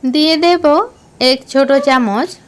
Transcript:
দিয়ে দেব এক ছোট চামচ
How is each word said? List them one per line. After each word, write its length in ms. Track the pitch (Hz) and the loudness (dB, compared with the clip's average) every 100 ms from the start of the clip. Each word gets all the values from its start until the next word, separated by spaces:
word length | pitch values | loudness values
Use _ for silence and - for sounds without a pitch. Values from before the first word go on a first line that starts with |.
দিয়ে 320 | 262 277 302 320 339 | -2 0 0 2 2
দেব 180 | 349 311 302 466 - _ _ 254 | 2 2 0 -2 -10 _ _ -2
এক 100 | 262 - | -2 -2
ছোট 180 | 269 269 277 277 | -2 2 2 2
চামচ 420 | 262 233 202 349 - | 0 0 -4 -6 -10